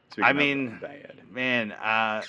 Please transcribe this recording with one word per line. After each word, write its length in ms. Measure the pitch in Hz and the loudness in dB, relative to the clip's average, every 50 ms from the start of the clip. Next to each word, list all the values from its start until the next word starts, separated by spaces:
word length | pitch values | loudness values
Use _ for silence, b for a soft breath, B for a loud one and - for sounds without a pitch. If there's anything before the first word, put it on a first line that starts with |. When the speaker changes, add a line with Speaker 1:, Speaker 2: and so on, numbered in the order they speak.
| _ _ | _ _
Speaker 1:
Speaking 160 | - 107 113 | -4 4 4
Speaker 2:
I 40 | 123 | 4
Speaker 1:
of 40 | 139 | 6
Speaker 2:
mean, 420 | 143 143 143 139 139 131 117 - - | 4 2 2 2 0 -2 -4 -6 -10
Speaker 1:
bad. 400 | - - 143 143 - - - - - 82 | -12 -12 -12 -14 -18 -20 -20 -20 -20 -12
Speaker 2:
man, 400 | 95 127 127 127 123 120 110 104 | -6 -4 0 2 2 2 0 -2
uh, 500 | 90 - - 110 110 110 110 110 107 107 101 | -6 -4 0 2 2 2 2 2 0 -2 -6